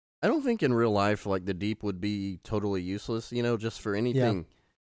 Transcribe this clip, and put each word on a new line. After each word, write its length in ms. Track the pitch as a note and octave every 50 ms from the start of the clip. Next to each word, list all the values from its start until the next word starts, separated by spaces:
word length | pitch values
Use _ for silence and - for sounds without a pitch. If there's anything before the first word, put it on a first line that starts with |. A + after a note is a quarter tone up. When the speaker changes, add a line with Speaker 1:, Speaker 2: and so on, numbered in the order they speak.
| _ _ _ _ -
Speaker 1:
I 40 | G3
don't 140 | C#4+ D#4+
think 220 | C4+ C4 A#3 A3 E3
in 100 | C3+ B2
real 180 | A#2 A#2 A2+
life, 340 | G#2 G2+ G2 G#2 G#2 G2+ -
like, 200 | G2+ G2 F#2+ F2+
the 80 | F#2+ F#2+
Deep 300 | E2+ G2 G#2 A2 - -
would 160 | G#2 G2 F2+
be 380 | F#2 G#2 G#2 G2+ G2 G2 F#2+ F2 -
totally 380 | - A2 G#2 G2+ G#2 G2+ F#2+
useless, 500 | F2+ F2+ F#2+ G#2 - - A#2 A2+ A2 -
you 120 | A#2+ A#2+ A#2+
know, 140 | A#2+ A#2+ G#2+
just 240 | G#2+ A2+ - -
for 120 | - A2 G2+
Speaker 2:
Yeah. 60 | G#2
Speaker 1:
anything. 460 | A2+ B2 A#2+ C3 B2 A#2 G#2 F2+ D#2+ - _ _ _ _ _ _ _ _